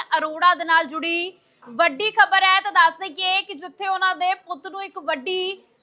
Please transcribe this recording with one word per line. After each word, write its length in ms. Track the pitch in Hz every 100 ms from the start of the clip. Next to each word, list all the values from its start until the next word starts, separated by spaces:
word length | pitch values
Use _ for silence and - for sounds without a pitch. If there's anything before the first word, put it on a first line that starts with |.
| 359 320
ਅਰੋੜਾ 360 | 311 311 359
ਦੇ 100 | 330
ਨਾਲ 200 | 330 330
ਜੁੜੀ 540 | 311 320 330 339 349 - _ _ -
ਵੱਡੀ 420 | 240 339 269 427
ਖਬਰ 320 | 440 392 381
ਹੈ। 180 | 381 381
ਤਾਂ 120 | 392
ਦੱਸ 220 | 392 330
ਦਈਏ 480 | 330 381 285 370 381
ਕਿ 120 | 392
ਜਿੱਥੇ 320 | 285 370 - 392
ਉਹਨਾਂ 300 | 370 381 330
ਦੇ 180 | 359
ਪੁੱਤ 320 | 381 339 349 370
ਨੂੰ 180 | 381
ਇੱਕ 140 | 392 381
ਵੱਡੀ 640 | 302 302 262 370 370 381 _ _